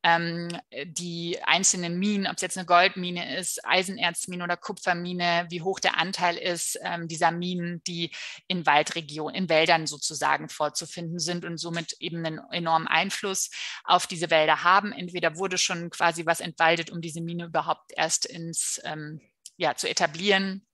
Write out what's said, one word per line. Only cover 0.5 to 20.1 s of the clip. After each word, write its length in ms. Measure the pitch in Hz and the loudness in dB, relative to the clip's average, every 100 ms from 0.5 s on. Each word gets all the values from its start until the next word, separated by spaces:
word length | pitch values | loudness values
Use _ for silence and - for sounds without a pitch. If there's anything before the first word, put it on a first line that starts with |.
| 170 - 120 175 | -8 -10 -12 -10
die 560 | 151 175 170 170 175 | -8 -8 -6 -6 -4
einzelnen 560 | - 170 196 185 175 175 | 2 4 4 0 -2 0
Minen, 280 | 202 208 196 | 0 0 -2
ob's 140 | - | -4
jetzt 160 | 180 190 | -6 -6
eine 80 | 170 | 6
Goldmine 720 | 175 190 185 180 175 175 180 | 8 8 2 -6 -4 -6 -6
ist, 280 | 180 - - | -6 -6 2
Eisenerzmine 800 | 175 185 190 175 170 - 180 | 2 2 0 -2 -2 -8 -6
oder 140 | 175 175 | -2 -2
Kupfermine, 920 | - 196 - 175 175 180 175 170 170 | -4 -4 -2 -2 -2 -2 2 2 0
wie 120 | 175 | -4
hoch 180 | 175 190 | -4 -2
der 180 | 190 - | 0 0
Anteil 400 | 170 190 175 170 | -2 0 0 0
ist, 420 | 185 175 - - | -4 -4 -4 -6
ähm, 240 | 185 175 170 | -6 -6 -6
dieser 240 | 160 170 | 2 2
Minen, 520 | 170 180 180 175 175 | 2 -4 -4 -4 -6
die 280 | - 170 165 - - - _ | -8 -6 -6 -6 -14 -14 _
in 180 | 185 156 | -2 4
Waldregio-, 640 | 147 151 170 151 151 151 | 4 4 -4 -8 -8 -6
in 200 | - 185 | -4 2
Wäldern 380 | 160 165 165 156 | 4 6 4 2
sozusagen 600 | 147 - 147 143 143 156 | -6 -6 0 2 2 -2
vorzufinden 720 | - 151 - 170 - 170 175 | -4 -2 -2 -8 -8 -6 -4
sind 260 | 156 175 175 | -4 -4 -6
und 120 | 165 | -8
somit 360 | 165 170 160 - | -4 -6 -6 -8
eben 260 | 160 165 165 | -8 -4 -6
einen 140 | 156 - | -6 -6
enormen 360 | 175 170 165 156 | -4 2 2 4
Einfluss 600 | 160 190 - 202 190 - - - - | 2 2 -2 -4 -2 -4 -6 -10 -10
auf 240 | - 180 - | 4 4 4
diese 220 | 175 165 | -4 4
Wälder 340 | 160 156 151 | 6 6 6
haben. 300 | 175 190 202 | 8 6 4
Entweder 420 | 185 180 175 165 160 | -6 -6 0 0 0
wurde 220 | 190 180 | -2 0
schon 320 | - 175 170 | 0 0 -6
quasi 360 | - 170 165 165 | 2 2 2 2
was 140 | 165 | 2
entwaldet, 500 | 175 - 165 165 160 | 0 2 4 4 0
um 120 | 170 | -6
diese 200 | 165 160 | -8 -6
Mine 240 | 170 170 170 | -6 -6 -2
überhaupt 460 | 165 156 160 _ - | -2 0 -4 _ -2
erst 300 | 160 - - | 0 0 -4
ins, 540 | 147 165 165 - - - | -8 -8 -4 -4 -4 -6
ähm, 360 | 156 151 156 _ _ - _ | -8 -8 -12 _ _ -20 _
ja, 180 | 160 - | -2 0
zu 140 | - | -2
etablieren 760 | - 170 | 0 0